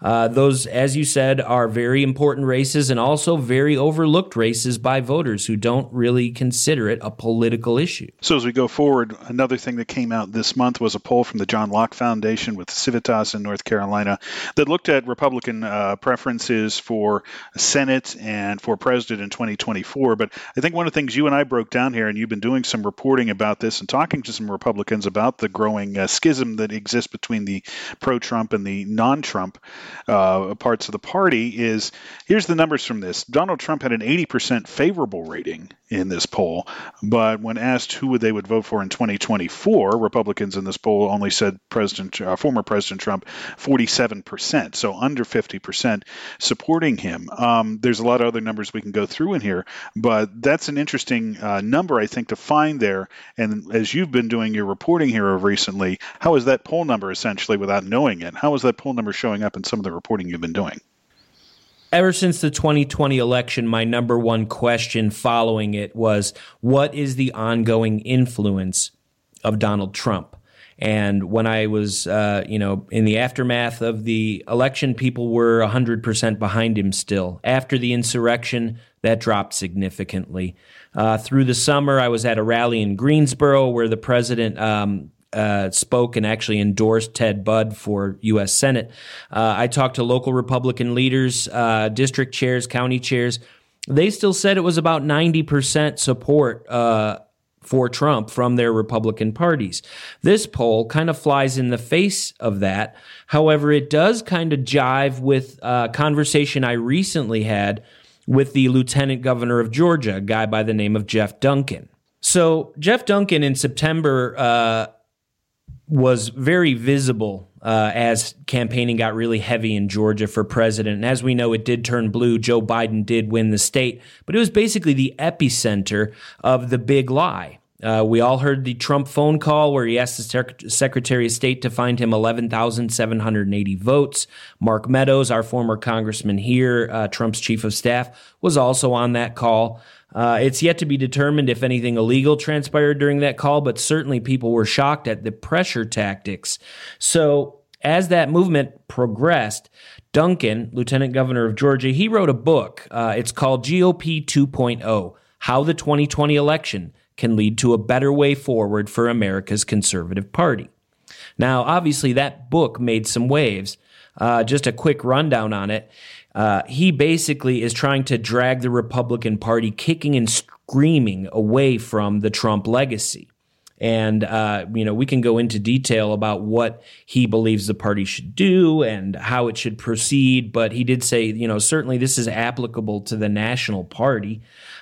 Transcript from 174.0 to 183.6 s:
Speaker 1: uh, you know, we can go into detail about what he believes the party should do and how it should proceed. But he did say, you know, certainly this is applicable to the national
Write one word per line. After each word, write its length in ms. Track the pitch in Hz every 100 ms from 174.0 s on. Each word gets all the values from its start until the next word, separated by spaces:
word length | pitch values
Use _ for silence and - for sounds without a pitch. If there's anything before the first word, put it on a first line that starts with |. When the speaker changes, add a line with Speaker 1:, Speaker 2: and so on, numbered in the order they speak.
| 110 107
Speaker 1:
uh, 420 | 101 110 107 101 87
you 120 | 113 107
know, 80 |
we 120 | 110 135
can 140 | 131
go 200 | 117 113
into 200 | 120 110
detail 540 | 107 131 131 113 107
about 280 | 104 107 98
what 400 | 107 113 113 117 - - -
he 200 | 127 117
believes 420 | 113 110 107 101
the 60 |
party 320 | 101 104 101 98
should 280 | - 67
do 480 | - 196 185 165 156
and 340 | 120 101 98 95
how 320 | 107 127 120
it 100 | 110
should 200 | 120 107
proceed. 760 | - 113 - 139 131 127 113
But 180 | 117 110
he 120 | 127
did 200 | 123 127
say, 220 | - 120 113
you 220 | 110 113
know, 120 | 104
certainly 380 | - 156 123 123
this 200 | 131 -
is 100 | 117
applicable 760 | 104 117 123 117 117 107 104
to 160 | 101 107
the 120 | 104
national 540 | 104 110 127